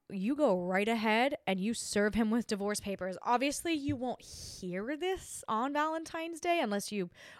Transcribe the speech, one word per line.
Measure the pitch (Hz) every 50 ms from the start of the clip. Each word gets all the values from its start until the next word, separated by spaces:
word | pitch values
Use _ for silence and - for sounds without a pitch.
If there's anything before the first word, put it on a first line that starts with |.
| _ -
you | - 196 185 220 285
go | 277 302 240 185 180
right | 175 180 185 190 202
ahead | 220 233 220 214 220 214 226 247 285 - - _
and | - 190 185
you | 185 220 233
serve | - - - - 208 208 214 202
him | 214 233 214
with | 220 240 208
divorce | - 220 190 202 208 208 -
papers. | - 208 196 - 180 190 185 -
Obviously, | - 220 240 247 262 294 262 - - 339 330
you | 294 277 285 294
won't | 233 247 247 208 -
hear | - - - - - - - - 196 180 175 185 208 247 302
this | 285 349 370 381 359 - - - - -
on | - 220 214 247 277
Valentine's | 285 294 302 311 320 330 330 - - 330 320 339 339 302
Day | - 349 339 339
unless | 277 214 202 202 - -
you | 214 202 180 175 - - - - -